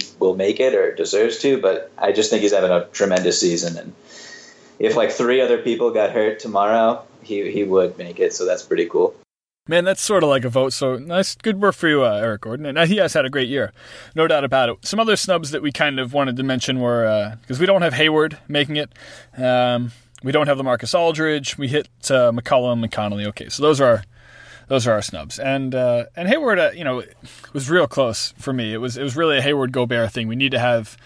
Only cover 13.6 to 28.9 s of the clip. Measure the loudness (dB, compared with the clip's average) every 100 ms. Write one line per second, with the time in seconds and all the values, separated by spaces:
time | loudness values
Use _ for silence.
13.6 | -4 -8 -20 -20 -10 0 2 2 2 2
14.6 | 2 -2 -6 -2 0 0 0 -2 -2 -4
15.6 | -4 0 -2 -2 -2 -2 -2 -2 -2 -2
16.6 | -2 -2 0 2 2 2 -2 -8 -8 -2
17.6 | 2 4 2 2 2 4 0 -2 -6 -2
18.6 | -2 -4 -6 -12 -20 -20 -18 -4 0 2
19.6 | 2 0 -4 -12 _ -10 -2 0 2 0
20.6 | 0 -2 0 0 2 0 0 -2 -4 -6
21.6 | -2 -2 -4 _ 0 2 4 2 0 0
22.6 | 2 -2 -4 -4 -4 -4 -8 -8 -12 0
23.6 | 2 4 4 2 0 -20 -20 -20 -20 -18
24.6 | -4 -2 2 0 -2 -10 -12 -8 -4 -4
25.6 | -2 0 0 0 -2 -6 -2 0 2 2
26.6 | 2 0 -4 -4 -8 -18 -20 -20 -12 -8
27.6 | 0 2 2 0 -2 -2 -8 -8 -6 -4
28.6 | -4 -6 -6